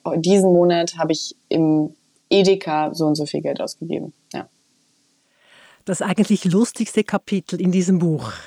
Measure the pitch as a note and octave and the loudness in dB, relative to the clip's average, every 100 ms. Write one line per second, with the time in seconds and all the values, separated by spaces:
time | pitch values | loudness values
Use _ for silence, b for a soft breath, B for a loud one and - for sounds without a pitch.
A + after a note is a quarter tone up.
0 | E3+ E3 F3 G3 F#3 F3 F3 E3+ E3+ E3 | -6 -2 2 4 6 6 4 2 -2 -4
1 | D#3 D#3 - - - D#3+ D#3 D#3 D3+ _ | -2 -2 -6 -16 -4 0 2 2 0 _
2 | _ _ - G3 F#3+ F#3+ E3 D#3 D3+ E3 | _ _ 0 2 4 2 0 -4 -4 -2
3 | D#3 D3+ D3 D3 D3 - - - E3 - | -2 0 -4 -6 -6 -6 -8 -10 -8 -8
4 | D#3 _ _ - - _ _ _ _ _ | -8 _ _ -14 -14 _ _ _ _ _
5 | _ _ b b b b b b - F3 | _ _ b b b b b b -8 -4
6 | G3+ - G#3 G#3 F3+ F#3+ A#3+ - A3 A3 | -2 0 2 2 2 2 0 -2 -4 -2
7 | - G#3 - G3 - F3 F#3 F#3 F3+ F#3 | -2 -4 -4 -6 -6 -2 0 2 2 2
8 | E3+ D3+ A2+ - | 2 -2 -6 -14